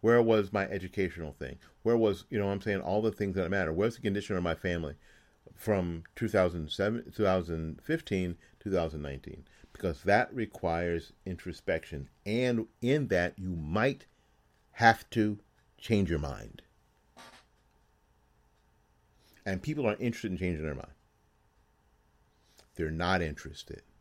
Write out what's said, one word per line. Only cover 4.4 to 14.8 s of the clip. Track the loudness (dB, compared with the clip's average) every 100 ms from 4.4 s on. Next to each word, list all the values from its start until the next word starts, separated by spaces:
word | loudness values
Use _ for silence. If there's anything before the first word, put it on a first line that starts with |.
my | 0
family | 0 -2 -2 -4 -10 -20 -20 _ _ -20
from | -10 0 0 0 -6 -12
two | -6 0
thousand | 2 2 0 -6
seven, | -2 0 -2 -8
two | 0
thousand | 2 2 0 -4 -6 -8
fifteen, | -4 -4 -2 -2 -2 -4 -14 _
two | -2
thousand | 0 0 -4
nineteen? | -8 -10 -12 -16 -20 _ -20
Because | -6 -4 -2
that | 4 4 4
requires | -4 -6 -4 -2 0 0 -2 -6 -16
introspection. | -10 -10 -10 -10 -2 -2 -2 -12 -12 _
And | -4 -2 0 0 -4 _
in | 0 0 2
that, | 2 2 -2
you | -6 -4
might | -2 0 0 -2 -12 _ _ _ _ _ _
have | 4